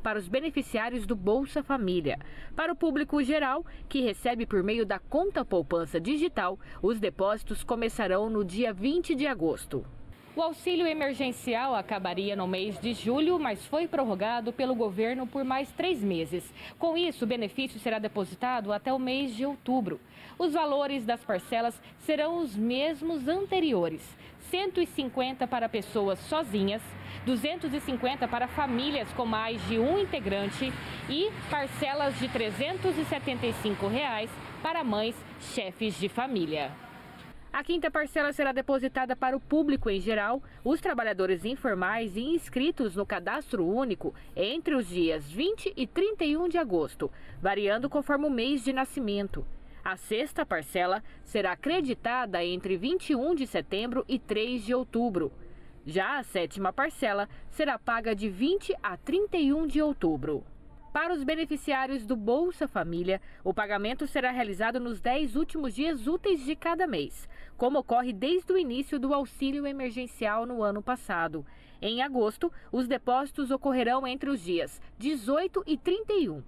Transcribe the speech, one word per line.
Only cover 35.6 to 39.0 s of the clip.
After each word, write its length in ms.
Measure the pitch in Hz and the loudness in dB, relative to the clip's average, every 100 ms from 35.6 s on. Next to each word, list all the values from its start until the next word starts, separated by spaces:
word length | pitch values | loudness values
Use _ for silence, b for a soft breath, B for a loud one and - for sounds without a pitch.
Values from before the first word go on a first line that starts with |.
| 196 185 220 151 | -4 -2 -2 0
de 80 | 190 | -2
família. 640 | - 247 226 165 151 139 147 - - - - - - - | 0 0 0 0 0 -2 -6 -16 -16 -18 -18 -16 -16 -8
A 120 | - 285 | -6 -2
quinta 260 | 349 311 | 0 2
parcela 400 | 302 302 - 294 | 0 0 2 2
será 220 | 294 277 | 2 2
depositada 600 | 254 262 269 254 262 | 2 2 2 2 0